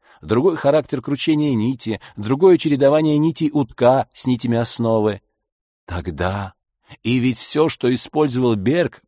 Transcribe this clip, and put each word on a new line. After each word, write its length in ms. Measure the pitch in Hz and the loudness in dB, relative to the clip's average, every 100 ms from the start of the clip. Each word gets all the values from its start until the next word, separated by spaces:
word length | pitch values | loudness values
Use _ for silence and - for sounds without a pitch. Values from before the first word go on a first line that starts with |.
| _ _ | _ _
Другой 340 | 78 110 170 160 | -2 2 2 2
характер 460 | 139 151 139 135 | 2 2 0 -6
кручения 520 | 123 139 - 151 151 | -6 -6 -2 0 0
нити, 460 | 120 110 131 - 104 - - | 0 0 -2 -6 -8 -8 -12
другое 420 | 104 139 185 175 | -4 2 4 4
чередование 600 | 160 143 139 151 156 147 | 2 2 2 2 2 0
нитей 320 | 160 - 156 | 0 0 -2
у 140 | 147 139 | -2 -4
тка 420 | - 123 135 - | 0 2 2 0
с 120 | - - | -6 -4
нитями 320 | 123 120 117 | -2 0 -2
основы. 640 | 117 - 117 113 107 98 _ _ _ _ _ _ - | -2 -2 0 2 2 -2 _ _ _ _ _ _ -10
Тогда... 680 | 87 90 76 90 101 98 - _ _ _ - | -8 -8 -4 -4 -4 -8 -14 _ _ _ -10
и 160 | 110 127 | -2 0
ведь 180 | 123 120 | 0 -2
все, 320 | - 147 160 | -4 0 0
что 240 | - 127 | 0 -2
использовал 640 | 127 - 151 151 123 123 110 | -2 -4 -2 0 2 0 2
Берг, 460 | 98 165 147 - | 0 0 -2 -4